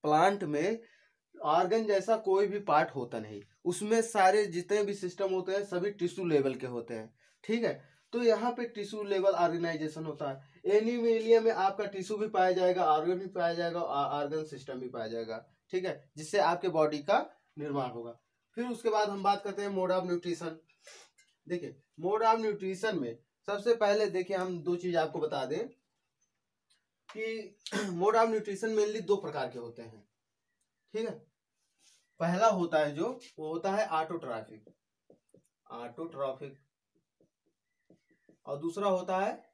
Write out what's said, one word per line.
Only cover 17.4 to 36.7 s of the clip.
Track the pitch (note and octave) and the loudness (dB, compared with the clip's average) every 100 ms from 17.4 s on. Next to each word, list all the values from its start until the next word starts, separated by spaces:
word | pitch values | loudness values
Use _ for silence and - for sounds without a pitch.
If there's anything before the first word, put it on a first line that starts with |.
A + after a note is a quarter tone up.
| _ - | _ -10
निर्माण | D3 C#3 B2 | -4 -4 -4
होगा। | A#2 A#2 A#2+ _ _ _ | -8 -12 -16 _ _ _
फिर | A3+ B3 | -8 -6
उसके | A3+ A3+ | -2 0
बाद | G#3+ G#3 | 2 0
हम | G3 | 0
बात | G3 G3+ | 0 0
करते | G3+ G3 | -2 -6
हैं | G3+ | -4
mode | G3 F3+ | -2 0
of | F#3 | 0
nutrition। | F3+ F3 F3 E3+ E3+ D#3+ _ _ - - - _ _ _ D3 | 0 -4 -4 -6 -8 -10 _ _ -20 -20 -20 _ _ _ -8
देखिए | F3 C#3+ - _ - | -8 -8 -16 _ -6
mode | E3+ G#3+ | -2 4
of | A3+ A3+ | 4 4
nutrition | G#3+ E3+ F#3+ F#3 A3 | 0 -2 -6 -4 -2
में | F3+ A#2+ A#2 _ _ - | -2 -6 -8 _ _ -8
सबसे | G3+ A3 | -4 0
पहले | A3+ G#3 G#3 G#3 | 2 4 2 0
देखिए | F3+ F#3 F#3+ | -2 -2 -4
हम | F#3 F3 | -4 -4
दो | D#3 F3 | -2 -2
चीज | F3+ E3+ | 0 0
आपको | D#3 - | 0 -2
बता | D3+ C#3+ | -4 -4
दें | C3 D#3+ B3 _ _ _ _ _ _ _ _ _ _ _ _ _ - G#3+ | -4 -4 -6 _ _ _ _ _ _ _ _ _ _ _ _ _ -16 -8
कि | A3+ A3+ G#3 _ - | -6 -6 -10 _ -6
<clears throat> | |
mode | G3+ G3+ E3+ G3 | -4 -4 2 4
of | A3+ A3+ | 6 4
nutrition | A3 G#3 F#3+ A3+ A3 | 2 -2 -4 -2 0
mainly | G#3 G#3+ F3 | 0 -2 0
दो | G3+ | 0
प्रकार | D3+ C#3 B2 | 0 -6 -6
के | B2 | -8
होते | A#2 A#2 | -14 -14
हैं, | A2+ G#2+ _ _ _ _ _ _ _ _ _ | -18 -20 _ _ _ _ _ _ _ _ _
ठीक | G#3+ A3+ | -6 -6
है। | - _ _ _ _ _ _ _ _ _ _ | -8 _ _ _ _ _ _ _ _ _ _
पहला | E3+ F3+ A3+ | 0 4 4
होता | F#3 E3+ D#3 | 4 2 2
है | D3 | 2
जो, | C#3+ A3 B3+ - - | 0 -4 -4 -14 -10
वो | D#3 | -6
होता | E3 F#3+ | -4 0
है | G3+ G#3+ | 0 0
autotrophic, | D#3+ E3 E3+ C3+ A2+ A2 G#2+ - _ _ _ _ - _ _ _ _ _ | 0 -2 -6 -6 -8 -10 -20 -20 _ _ _ _ -20 _ _ _ _ _
autotrophic, | C3 A#2+ C3+ E3 C#3+ C3+ C3+ C#3 - _ | -14 -14 -12 -12 -6 -6 -6 -14 -16 _